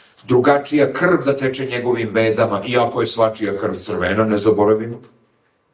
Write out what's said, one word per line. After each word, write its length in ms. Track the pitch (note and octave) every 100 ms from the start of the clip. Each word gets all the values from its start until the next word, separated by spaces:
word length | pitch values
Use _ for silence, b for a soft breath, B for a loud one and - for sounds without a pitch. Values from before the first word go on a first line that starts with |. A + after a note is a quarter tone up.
| B B -
drugačija 640 | B2+ C3+ C#3+ - D3 C3+
krv 320 | - F3+ E3 C#3
da 120 | C#3
teče 280 | C3+ C3 C3
njegovim 480 | B2 A#2+ A#2 G#2+
vedama, 480 | A2 A2+ G#2+ G#2 G2 B2
iako 340 | B2 A#2 B2
je 60 | A2
svačija 500 | A2+ A2 - G2+ G2
krv 140 | F2+
crvena, 520 | - - F2+ F2+ G2+ G#2+
ne 120 | G#2
zaboravimo. 640 | G#2+ G#2 G#2 A2 A#2 A#2+ - _ _ _ _ _ _